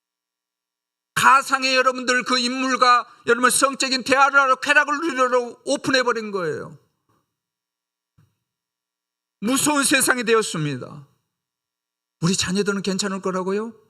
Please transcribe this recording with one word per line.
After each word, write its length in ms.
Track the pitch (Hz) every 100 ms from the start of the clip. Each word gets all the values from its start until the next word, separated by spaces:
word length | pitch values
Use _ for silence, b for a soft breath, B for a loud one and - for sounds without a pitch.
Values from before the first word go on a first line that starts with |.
| _ _ _ _ _ _ _ _ _ _ _
가상의, 640 | - 185 277 262 269 262 262
여러분들, 460 | 254 254 247 254
그 160 | 240 254
인물과, 680 | 247 262 262 247 247 247 - B -
여러분, 240 | 233 247
성적인 540 | - - 269 262 262
대화를 360 | 226 269 277 277
하러, 160 | 269 262
쾌락을 380 | 277 294 285 285
누리도록 600 | 330 254 254 247 240 - -
오픈해버린 640 | 285 285 262 240 226 214
거예요. 480 | 196 165 120 - 151 _ _ _ _ _ _ _ _ _ _ _ _ _ _ _ _ _ _ _ _ _ _ _ _ _ -
무서운 440 | 202 262 285 294
세상이 400 | 262 277 302 247
되었습니다. 840 | 226 226 208 170 147 131 - 151 - _ _ _ _ _ _ _ _ _ _ -
우리 120 | 170 190
자녀들은 440 | - 190 202 196
괜찮을 400 | 190 185 202 190
거라고요? 540 | 190 185 185 202 226 226 _